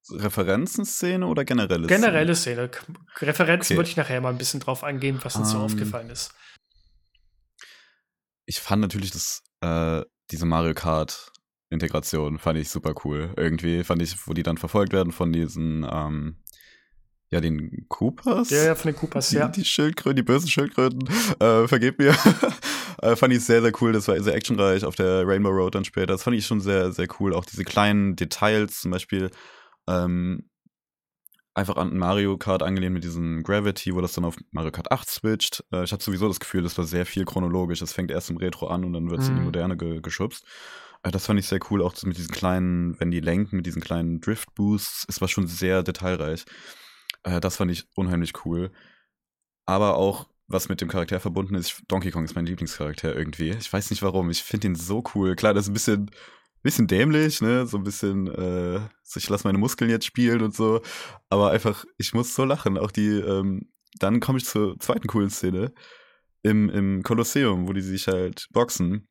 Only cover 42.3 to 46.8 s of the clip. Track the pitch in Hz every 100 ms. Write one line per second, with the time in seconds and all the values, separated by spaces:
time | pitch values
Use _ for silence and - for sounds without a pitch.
42.3 | - 92 92 90 87 87 82 87 85 80
43.3 | 90 104 95 85 80 - 85 85 82 95
44.3 | 110 - - 101 104 - - - - 95
45.3 | - 87 85 92 92 87 85 92 87 76
46.3 | 82 - - - -